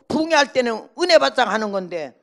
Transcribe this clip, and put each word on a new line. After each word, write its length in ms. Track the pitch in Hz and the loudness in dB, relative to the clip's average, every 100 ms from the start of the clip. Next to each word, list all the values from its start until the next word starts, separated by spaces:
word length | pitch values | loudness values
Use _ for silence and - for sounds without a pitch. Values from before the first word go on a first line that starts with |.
| - | -6
부흥회 260 | 294 320 302 | -4 2 2
할 160 | 269 | 2
때는 360 | 262 240 214 - - | 0 -2 -4 -10 -4
은혜 200 | 359 311 | 2 4
받자고 320 | 269 262 220 | 4 0 0
하는 200 | 214 214 | -2 -4
건데, 480 | 196 180 170 135 - | -6 -6 -8 -10 -14